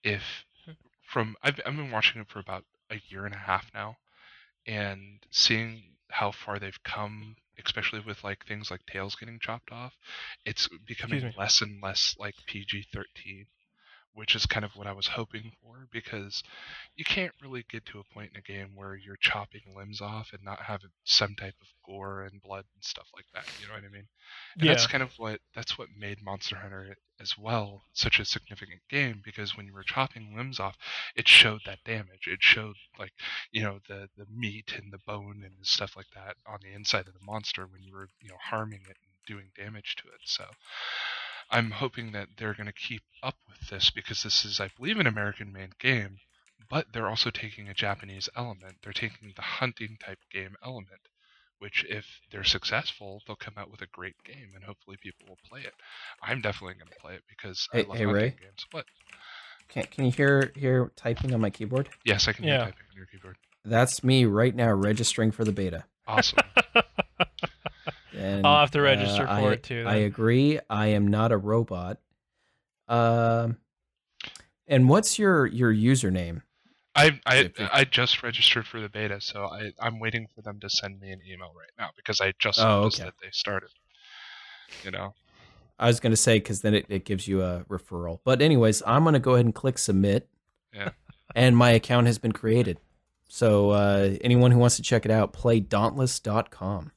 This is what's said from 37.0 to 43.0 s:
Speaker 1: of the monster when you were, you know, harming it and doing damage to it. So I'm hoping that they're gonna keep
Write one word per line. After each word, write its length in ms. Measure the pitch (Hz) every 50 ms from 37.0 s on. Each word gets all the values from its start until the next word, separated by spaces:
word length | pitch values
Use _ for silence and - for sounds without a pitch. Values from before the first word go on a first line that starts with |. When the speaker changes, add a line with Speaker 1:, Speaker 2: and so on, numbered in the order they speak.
| 92
Speaker 1:
of 60 | 95 92
the 100 | 92 95
monster 420 | 98 107 110 107 - - - 95
when 160 | 92 95 95 95
you 100 | 95 95
were, 140 | 95 95 92 _ _ _
you 60 | 101
know, 60 | 90 92 -
harming 380 | - - 110 110 107 104 98 95 95
it 80 | 95
and 180 | _ _ _ _ _ _
doing 240 | - 104 101 98 95 _
damage 380 | - 98 104 110 104 101 - -
to 120 | - - _
it. 120 | - 107 -
So 200 | - - - 95 95 - _ _ - - - - - - - - - - - - - - - - _
I'm 200 | 113 120 117 113
hoping 420 | 104 101 139 127 - - 117 113 104
that 160 | 104 101 - 104
they're 180 | - 113 107 104
gonna 180 | - 107 104 101
keep 300 | - - - 123 107